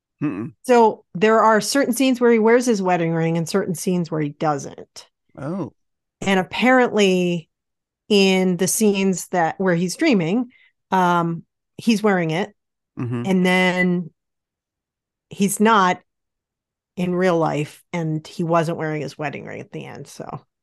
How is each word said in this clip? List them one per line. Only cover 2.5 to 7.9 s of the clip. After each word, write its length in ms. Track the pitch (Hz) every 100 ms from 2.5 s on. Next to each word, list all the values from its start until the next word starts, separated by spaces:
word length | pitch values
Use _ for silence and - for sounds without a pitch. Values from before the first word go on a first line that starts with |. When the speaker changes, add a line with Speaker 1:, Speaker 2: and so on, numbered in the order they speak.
| 240
Speaker 2:
his 160 | 254 208
wedding 320 | 185 175 165
ring 240 | 165 165 165
and 120 | 160
certain 260 | 196 -
scenes 360 | 160 - 180 165
where 100 | 156
he 80 | 151
doesn't. 800 | - 160 143 - - - - - _ _ -
Speaker 1:
Oh. 360 | 139 190 123 - _ _ _ _
Speaker 2:
And 180 | 190 190
apparently 1120 | 185 - 233 254 247 214 196 185 180 175 - _ _ _ _